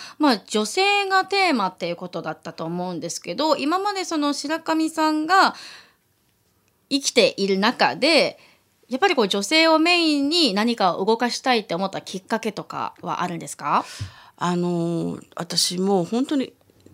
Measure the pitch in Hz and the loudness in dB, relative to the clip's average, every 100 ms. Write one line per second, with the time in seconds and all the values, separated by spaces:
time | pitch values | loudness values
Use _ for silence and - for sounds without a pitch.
0 | - - 294 214 - 214 214 - 392 403 | -8 0 2 2 0 -2 -2 0 2 2
1 | 392 381 381 392 370 262 196 - 170 170 | 2 0 2 2 2 2 -2 -4 -6 -6
2 | 180 175 156 - - - 165 175 180 175 | -8 -8 -8 -8 -12 -10 -6 -4 -6 -6
3 | 165 - - 175 311 294 277 359 403 392 | -8 -8 -8 -2 0 2 0 -2 -2 -4
4 | 359 320 294 285 285 320 320 320 320 320 | -4 -2 -2 -2 -4 -4 -2 0 0 0
5 | 311 302 311 381 285 - - - - _ | 0 0 2 4 4 0 -12 -20 -20 _
6 | _ _ _ _ _ _ _ _ - 277 | _ _ _ _ _ _ _ _ -6 -4
7 | - - 170 - 196 190 214 247 165 143 | 0 4 4 2 0 2 2 2 0 2
8 | 285 302 170 - _ _ _ _ - 247 | 2 4 2 -4 _ _ _ _ -10 0
9 | 392 277 202 202 196 320 330 320 330 349 | 2 2 0 0 2 4 6 6 4 4
10 | 320 294 277 349 285 190 226 233 190 165 | 2 2 2 2 2 2 0 2 2 2
11 | 190 226 240 - 269 240 208 170 190 156 | 0 2 0 0 0 0 0 -4 -4 -6
12 | - 185 - 220 220 - - 143 117 - | -10 -12 -6 -4 -4 -8 -10 -10 -10 -10
13 | 175 156 180 165 - - 143 190 - - | -8 -6 -6 -6 -10 -8 -2 -2 -2 -8
14 | - - - - 175 175 175 175 170 170 | -14 -14 -20 -6 -2 0 0 -2 -2 -2
15 | 170 - - - 170 170 - 180 190 196 | -4 -8 -12 -10 -6 -2 -2 0 0 2
16 | 170 233 277 294 - - _ _ - | 0 -2 0 -2 -4 -10 _ _ -20